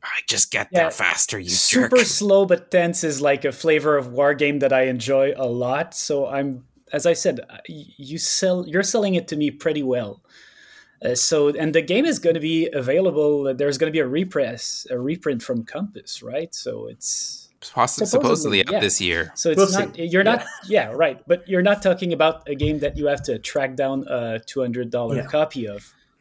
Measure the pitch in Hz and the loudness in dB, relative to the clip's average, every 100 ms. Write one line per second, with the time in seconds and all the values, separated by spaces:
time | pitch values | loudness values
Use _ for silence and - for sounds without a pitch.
0 | - - - - - - - 180 160 - | -10 -8 -4 0 0 -2 0 0 0 2
1 | 92 - - 104 90 92 - 240 240 247 | 0 2 0 -2 -2 2 4 4 4 4
2 | 233 - 208 196 190 175 - 180 170 175 | 4 0 4 4 4 0 2 0 2 -2
3 | 160 135 143 143 143 127 160 151 147 147 | -4 0 0 2 0 -2 2 2 4 0
4 | 123 123 143 143 143 143 131 131 131 127 | 0 2 2 4 0 2 2 4 2 0
5 | 113 135 139 - 127 120 123 139 170 - | 0 2 2 0 -2 -2 -2 -2 -4 -6
6 | - 143 135 139 139 127 - _ - 147 | -2 -2 0 -2 -4 -6 -14 _ -8 0
7 | 170 165 185 127 - - - 156 - - | 2 2 0 -2 -8 -16 -16 -16 -18 -18
8 | 135 160 - - 190 180 180 170 196 233 | -12 -6 -2 0 2 0 0 -2 0 0
9 | 202 175 175 151 147 143 165 151 135 123 | 2 0 -2 -2 -2 -2 -2 -2 0 -2
10 | 104 - _ - - _ - - _ - | -4 -12 _ -20 -20 _ -20 -20 _ -6
11 | - 123 - 156 147 147 156 160 160 196 | -2 0 2 4 2 2 2 2 2 2
12 | 320 208 170 165 156 160 165 147 127 156 | 2 2 2 0 0 0 0 -2 0 2
13 | 190 147 147 147 139 131 143 135 156 160 | 2 2 2 2 0 0 0 0 0 0
14 | 127 147 185 147 123 120 - - - 127 | 0 0 -2 -2 -2 -4 -10 -10 -6 -6
15 | 131 170 151 123 - 120 113 147 202 - | -4 -4 -4 -4 -4 -6 -6 -8 -10 -12
16 | - - 113 135 165 - - 113 113 117 | -14 -14 -8 -8 -8 -10 -10 -10 -12 -10
17 | - - - - - _ - - 123 - | -8 -6 -8 -12 -20 _ -8 0 0 0
18 | 196 247 - - 151 101 92 104 104 - | 0 2 2 0 2 2 2 2 2 0
19 | 90 85 82 - 165 160 190 190 202 - | 0 0 -2 -2 0 4 4 2 -2 -4
20 | 170 180 202 233 - - 190 202 110 127 | 0 4 4 2 -2 -14 0 0 0 0
21 | 160 127 - 175 175 185 190 202 190 180 | 0 0 0 0 2 2 4 4 2 0
22 | 180 151 156 160 - 139 147 151 143 - | 0 2 2 2 -6 -2 0 0 -2 0
23 | 147 139 - 113 - 147 135 127 135 135 | 0 0 -2 -6 -4 -2 -2 -2 -2 -2
24 | 135 123 117 110 - 135 123 120 120 120 | -4 -4 -4 -6 -6 -4 -2 -4 -4 -4
25 | 117 131 135 151 156 139 110 104 - _ | -2 -4 -2 0 0 -2 -8 -10 -16 _
26 | _ _ | _ _